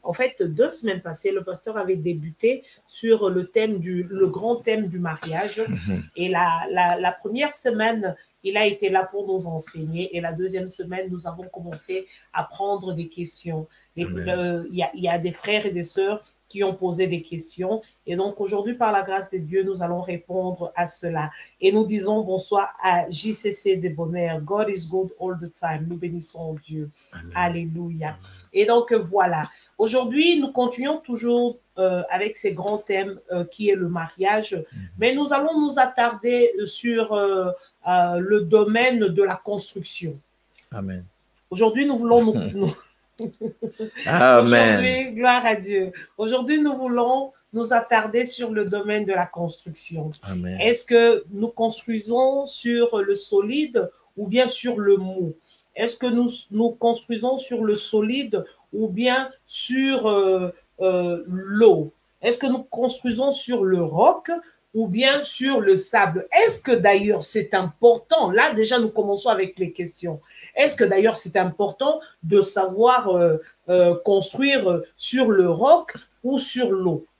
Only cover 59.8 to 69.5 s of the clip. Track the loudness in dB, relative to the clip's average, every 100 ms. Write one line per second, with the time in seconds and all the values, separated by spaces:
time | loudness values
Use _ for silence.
59.8 | 2 2 2 2 4 2 0 -8 _ -2
60.8 | 0 2 0 -4 -6 -8 -4 6 8 8
61.8 | 0 _ _ _ -2 0 -2 -2 -4 -4
62.8 | -2 -2 -4 0 0 -2 -4 0 2 2
63.8 | 0 4 4 4 -4 -8 -8 _ _ -4
64.8 | -2 2 2 2 -2 -4 0 2 4 4
65.8 | 4 2 2 0 2 4 4 2 2 4
66.8 | 6 4 2 0 0 -2 0 -2 -2 6
67.8 | 6 6 2 2 4 4 4 2 2 2
68.8 | 2 0 0 0 0 0 -2